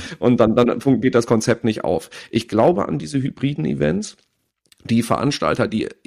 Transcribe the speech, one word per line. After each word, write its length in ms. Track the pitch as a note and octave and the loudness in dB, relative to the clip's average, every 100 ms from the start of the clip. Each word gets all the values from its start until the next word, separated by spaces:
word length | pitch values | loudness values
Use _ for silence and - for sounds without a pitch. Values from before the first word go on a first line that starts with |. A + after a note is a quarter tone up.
| - E3 | -10 -2
und 200 | B2 A#2+ | 2 4
dann, 140 | A2+ A2 | 4 4
dann 240 | A#2+ - | 2 2
fun-, 200 | C#3 A#2+ | 2 2
geht 140 | B2+ | 2
das 120 | A#2+ - | 2 2
Konzept 380 | A2+ B2 A2+ | 2 2 0
nicht 200 | A2+ G#2+ | 0 -2
auf. 260 | - F2+ - - - | -2 -4 -6 -16 -6
Ich 180 | - - | -4 0
glaube 400 | G#2+ C#3 F3+ - | 2 4 2 -2
an 100 | D#3 | -6
diese 220 | D#3 C#3+ | -4 -4
hybriden 420 | C3+ - C#3 D3+ | -4 -4 -4 -2
Events. 520 | D#3 C#3+ D3 F#3 G#3+ - _ _ _ _ _ _ | -4 -2 0 -2 -6 -14 _ _ _ _ _ _
Die 180 | - A#2 | -2 0
Veranstalter, 640 | A#2 - C#3 C#3 D#2 D#2 A2+ | 0 -2 -2 -2 -2 -2 -2
die 200 | G#2+ - - | -4 -6 -10